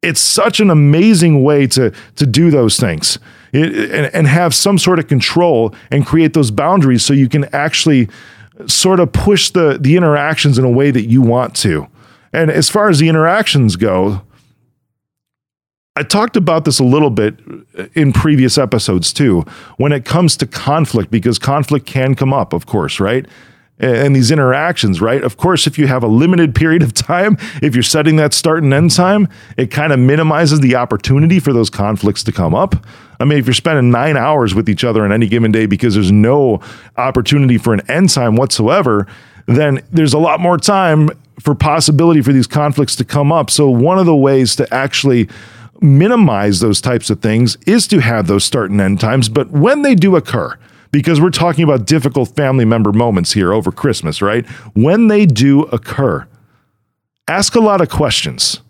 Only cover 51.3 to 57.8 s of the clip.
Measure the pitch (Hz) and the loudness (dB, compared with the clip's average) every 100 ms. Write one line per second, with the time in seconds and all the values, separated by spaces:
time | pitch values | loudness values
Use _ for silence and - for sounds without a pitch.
51.3 | - 170 151 165 135 101 156 139 131 123 | 0 -2 0 0 0 0 0 0 -2 -4
52.3 | - 139 131 113 113 107 104 120 98 85 | -2 -2 0 2 2 0 0 0 0 -2
53.3 | 104 90 107 92 - 147 110 80 73 101 | -2 0 0 -2 -4 -4 -4 -6 -4 -2
54.3 | 110 120 - - - 127 202 233 208 202 | -2 -6 -16 -8 -2 0 2 2 4 2
55.3 | 110 139 139 156 117 - - 135 76 - | 2 2 2 0 -6 -8 -4 -2 -2 -8
56.3 | _ _ _ _ _ _ _ _ _ - | _ _ _ _ _ _ _ _ _ -8
57.3 | 170 196 240 220 202 | -4 -2 0 2 0